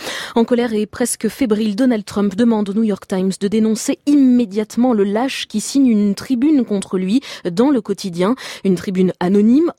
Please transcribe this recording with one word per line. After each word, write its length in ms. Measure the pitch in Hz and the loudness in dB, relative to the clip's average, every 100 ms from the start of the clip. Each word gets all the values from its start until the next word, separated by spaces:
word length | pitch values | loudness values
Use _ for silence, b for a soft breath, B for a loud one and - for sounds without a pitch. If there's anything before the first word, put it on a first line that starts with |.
| B B B | B B B
En 100 | 233 | -2
colère 280 | 233 240 240 | 2 0 0
et 120 | 214 214 | -2 -4
presque 420 | - 240 - 214 | -4 -4 -4 -6
fébrile, 480 | - 254 214 220 202 | -2 -2 0 -2 0
Donald 280 | 262 220 | 0 0
Trump 300 | - 208 202 | -4 -2 -2
demande 340 | 190 233 220 202 | 2 2 2 -2
au 60 | |
New 80 | 208 | -2
York 240 | 220 190 - | -2 -4 -4
Times 260 | 190 190 - | -2 -2 -2
de 100 | 196 | -2
dénoncer 500 | 220 220 214 - - 294 | 0 0 0 -4 -4 2
immédiatement 840 | 294 262 247 214 202 214 - 254 | 4 4 4 0 -4 -4 0 0
le 120 | 220 | 2
lâche 420 | 202 208 262 - - | 0 0 -2 -4 -8
qui 140 | 214 | -6
signe 260 | - 277 262 | -2 2 4
une 280 | 214 208 | 4 2
tribune 500 | 190 - 247 294 285 | -2 -4 0 2 2
contre 340 | 220 202 - 185 | 2 -2 -4 -4
lui 220 | 185 254 B B 185 | 0 -2 B B -4
dans 200 | 170 269 | 0 2
le 100 | 262 | 2
quotidien. 540 | - 196 190 170 185 262 B B | -2 -6 -6 -2 -2 -2 B B
Une 100 | 196 | -2
tribune 380 | 175 - 185 185 - | 0 0 0 0 0
anonyme, 520 | 175 202 214 269 339 | 0 4 4 4 2